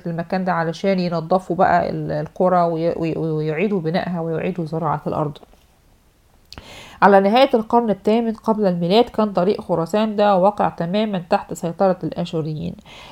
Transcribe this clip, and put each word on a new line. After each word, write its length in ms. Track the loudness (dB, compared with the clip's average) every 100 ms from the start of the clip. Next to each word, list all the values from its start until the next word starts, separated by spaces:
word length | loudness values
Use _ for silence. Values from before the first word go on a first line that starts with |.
| -4
للمكان 380 | -6 -4 -2
ده 80 | -2
علشان 480 | -2 -2 -2 0 0
ينظفوا 560 | 0 -2 0 -2 0 0
بقى 340 | 2 4 0
ال-، 200 | -4 -4
القرى 520 | -4 -6 0 2 4
وي-، 300 | 2 0 -2 -2
وي-، 220 | -2 -2
ويعيدوا 600 | -2 -2 -2 -2 -2 -2
بنائها 400 | -2 -2 -2 -4
ويعيدوا 440 | -4 -4 -4 -4
زراعة 360 | -6 -4 -2 -4 -4
الأرض. 320 | -4 -4 -8 -18 _ _ _ _ _ _ _ _ _ _ -20 -20 -20 -20 2
على 180 | 6 6
نهاية 300 | 6 4 4
القرن 360 | 2 2 0 2
الثامن 420 | 0 0 0 0
قبل 340 | -4 -2 0 0
الميلاد 380 | 0 2 2
كان 280 | 2 0 -2
طريق 280 | 0 0 0
خراسان 560 | -2 -2 0 0 0 2
ده 200 | 4 4
واقع 320 | 4 2 -2
تمامًا 540 | -2 -2 -2 -2 -4 -2
تحت 240 | -2 -2
سيطرة 440 | -8 -6 0 0 2
الآشوريين. 720 | -4 -6 -4 -4 -4 -6 -8 -10 -16 -20 -20